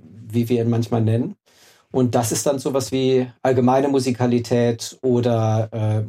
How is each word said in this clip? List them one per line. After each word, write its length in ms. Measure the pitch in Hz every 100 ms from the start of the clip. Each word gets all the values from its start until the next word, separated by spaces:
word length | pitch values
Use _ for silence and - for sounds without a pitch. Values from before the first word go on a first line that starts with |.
| 80 104 117
wie 200 | 113 117
wir 140 | 117
ihn 80 | 117
manchmal 320 | 113 113 117
nennen. 340 | 110 113 156 - _ _ - _ _
Und 240 | 135 123 -
das 160 | 113
ist 140 | 170 151
dann 120 | 135
sowas 360 | 147 135 127
wie 340 | 135 131 127 127 -
allgemeine 480 | 131 127 123 135 143
Musikalität 1080 | 139 127 120 123 120 117 120 120 117 - -
oder, 680 | 131 123 120 117 110 110 110
äh, 280 | 117 107 107